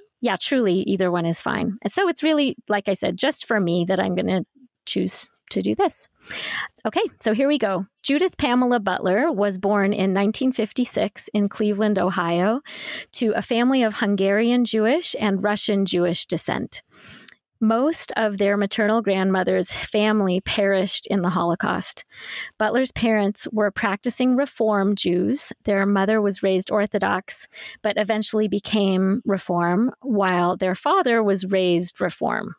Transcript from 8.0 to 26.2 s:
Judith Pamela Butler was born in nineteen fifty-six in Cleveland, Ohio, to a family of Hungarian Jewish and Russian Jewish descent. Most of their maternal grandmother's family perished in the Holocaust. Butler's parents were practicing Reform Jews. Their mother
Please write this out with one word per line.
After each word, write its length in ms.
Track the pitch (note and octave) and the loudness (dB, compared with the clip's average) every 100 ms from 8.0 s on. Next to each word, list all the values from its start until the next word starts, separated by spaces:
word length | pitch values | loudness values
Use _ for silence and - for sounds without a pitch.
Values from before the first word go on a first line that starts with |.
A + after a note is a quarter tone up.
Judith 340 | - C#4+ F4+ - | -2 2 0 0
Pamela 420 | C#4+ B3 B3 B3 | 0 2 2 2
Butler 520 | G3+ - E3+ F#3+ D#4+ | 0 -2 0 2 0
was 240 | G#3 G3+ F#3 | 0 0 0
born 340 | G3 G#3 G3 | 0 2 2
in 220 | - F#3+ | 2 2
nineteen 400 | F#3+ G3+ - B3+ | 2 2 2 0
fifty-six 760 | B3+ A3 - A#3+ - G3+ - - | 0 -2 -2 -2 0 -2 -4 -4
in 160 | G#3+ G3+ | 0 0
Cleveland, 500 | - G#3+ G3+ G#3+ G3 | 0 0 2 2 2
Ohio, 640 | F3+ F#3+ E3+ E3+ F#3+ B3 - - - - - | 0 0 0 2 2 0 -4 -14 -12 -12 -6
to 200 | - A3+ - | -2 0 0
a 60 | |
family 420 | - A#3 B3 C4+ | 0 0 2 4
of 120 | A3+ G#3 | 2 0
Hungarian 680 | G3+ G3+ G3 G3+ A#3 B3 | 0 2 2 2 2 2
Jewish 500 | A#3+ A3 G#3+ D#4 - - | 2 2 2 2 0 0
and 240 | G#3+ G3 | 0 0
Russian 420 | G3+ G3+ - G3 G3 | 0 0 0 0 0
Jewish 400 | F3+ F3 E3+ - | 2 2 0 -2
descent. 580 | E3 - - - - - - - - - - _ _ | -2 -2 -4 -4 -8 -10 -20 -20 -14 -14 -14 _ _
Most 540 | A3 A3+ C#4+ E4 - - | 0 2 2 0 -2 -2
of 220 | A3 G3+ | -2 0
their 200 | G3+ G3+ | 0 2
maternal 440 | G3 - G#3 A3+ | 0 0 0 0
grandmother's 720 | G3+ F#3+ F#3+ F#3+ F3+ F#3 F#3 | 0 0 2 2 2 0 0
family 680 | - - G#3+ G#3+ G#3+ G3 F3+ | -4 -2 0 2 2 2 0
perished 680 | - - G3 G3 F#3+ - - | -2 0 2 2 0 -2 -2
in 140 | G3 | 0
the 80 | F3 | 0
Holocaust. 760 | E3+ E3+ E3 - F3+ - - - - - - - - | 0 0 0 -2 -2 -4 -6 -10 -18 -14 -12 -12 -2
Butler's 340 | G#3+ A#3 C4 | 0 0 -2
parents 540 | - A#3+ A3 G3 - - | 0 2 2 2 -2 -4
were 180 | G#3+ G#3 | 0 0
practicing 640 | - G#3+ G3 B3 - B3+ B3 | 0 -2 -2 -4 0 2 2
Reform 580 | C#4+ - G#3+ G#3 G3 G3+ | 0 0 0 2 2 0
Jews. 580 | F#3 F3+ G3 C#4 - - - | 0 0 0 0 -2 -4 -2
Their 200 | G3 G3 | 0 2
mother 360 | G3+ G3 A3 | 2 2 2